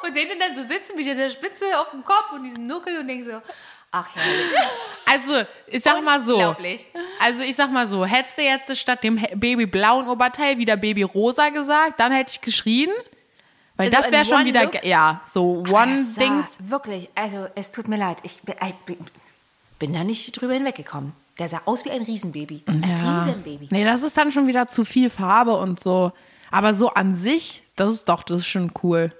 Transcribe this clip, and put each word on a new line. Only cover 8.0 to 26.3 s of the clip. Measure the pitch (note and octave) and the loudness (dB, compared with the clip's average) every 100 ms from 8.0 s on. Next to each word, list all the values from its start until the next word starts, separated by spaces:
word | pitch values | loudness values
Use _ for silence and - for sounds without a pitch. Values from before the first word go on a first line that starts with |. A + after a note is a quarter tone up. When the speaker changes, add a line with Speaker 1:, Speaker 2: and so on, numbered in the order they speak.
| F#3 | 2
Speaker 2:
hättest | B3 C4 - | 2 0 -2
du | |
jetzt | C#4+ C4+ C4 C4 | 0 0 -2 -6
statt | - B3 | -2 0
dem | A3 A3+ | 0 0
he-, | A3 F#3+ | -2 -2
babyblauen | A#3+ B3 A3 F#3+ G#3 B3+ B3 | 0 2 0 2 4 4 2
Oberteil | B3 B3 B3 C#4+ C4+ | 0 0 0 0 0
wieder | A3+ G#3+ | 2 2
babyrosa | G#3+ G#3 F#3+ F#3+ A3+ B3+ D4 | 0 0 0 2 0 4 2
gesagt, | D4 C#4 D4 D#4+ D4+ | 2 0 2 2 2
dann | A#3 | 2
hätte | C4+ C4 | 2 0
ich | - | -6
geschrien. | - A3 - A#3 D#4 G#4+ B4 _ _ _ _ _ _ _ | -2 -2 2 2 2 -2 -8 _ _ _ _ _ _ _
Weil | F#3+ | 2
Speaker 1:
Also | A#3+ | 4
Speaker 2:
das | C4 | 4
wär | D4 | 4
Speaker 1:
ein | G#3 | 4
Speaker 2:
schon | C#4+ B3+ | 4 4
wieder | A#3+ | 4
Speaker 1:
One-Look? | G#3+ - | 2 0
Speaker 2:
ge-, | F3+ | 2
ja, | E3+ D#3 E3 - | 4 4 2 -4
so | G3 F3+ F3 F3+ | 0 0 0 2
Speaker 1:
Aber | G3+ A#3+ | 4 6
das | C4+ B3+ A3 | 2 -2 0
sah | |
Speaker 2:
One-Dings. | C4 C#4+ D4 - | 2 2 -2 -8
Speaker 1:
wirklich, | F#3+ C4+ B3 F#3+ F3+ - | -6 -6 -6 -10 -8 -6
also, | G#3+ G3 F#3+ - | -6 -6 -10 -10
es | F#3+ | -10
tut | - A3 | -10 -6
mir | G#3+ | -2
leid, | G3 E3 | -2 -4
ich | F3 - | -12 -16
bin, | - - | -14 -8
ich | F#3 F#3 - | -8 -10 -12
bin, | F3+ E3+ _ _ _ _ _ _ _ | -12 -12 _ _ _ _ _ _ _
bin | D3 | -4
da | D#3+ | -2
nicht | F3+ A3 - - | -2 -4 -6 -6
drüber | B3 | -2
hinweggekommen. | B3+ C4+ B3+ D3 - C#3 D#3 _ - | -2 -2 -6 -12 -10 -12 -14 _ -10
Der | E3+ | -8
sah | E3+ - | -6 -4
aus | A#3+ | -4
wie | C#4 | -4
ein | B3+ | -6
Riesenbaby. | A3 A3 F#3 D3+ D3+ D3+ - | -6 -6 -6 -8 -10 -12 -2
Ein | D#3 | 0
Speaker 2:
Ja. | F3+ F3 E3+ E3+ E3+ | 0 0 0 0 0
Speaker 1:
Riesenbaby. | G3 D#3+ C#3+ C#3+ | -2 -8 -14 -4
Speaker 2:
Nee, | F#3+ | 0
das | G#3+ A#3+ | 2 0
ist | D4 D4+ | 0 2
dann | D4 | 2
schon | C#4 C4+ | 4 2
wieder | B3+ B3 | 2 0
zu | - A3 | 0 0
viel | - B3+ | 4 2
Farbe | - F#3 G#3 A#3+ G3+ | 2 2 4 4 2
und | F#3+ F3 | 0 -2
so. | F#3 F3+ F3+ - _ | 0 2 2 -2 _